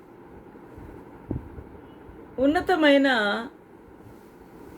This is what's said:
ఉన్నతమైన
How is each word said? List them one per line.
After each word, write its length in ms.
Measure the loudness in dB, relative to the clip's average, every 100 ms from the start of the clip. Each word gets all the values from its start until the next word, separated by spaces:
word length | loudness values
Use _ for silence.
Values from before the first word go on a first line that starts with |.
| -20 -20 -20 -20 -20 -20 -20 -18 -18 -18 -20 -20 -10 -8 -8 -16 -18 -20 -20 -20 -20 -20 -14 0
ఉన్నతమైన 720 | 2 2 2 4 6 6 6 2 0 -2 -6 -14 -20 -20 -20 -20 -20 -20 -20 -20 -20 -20 -20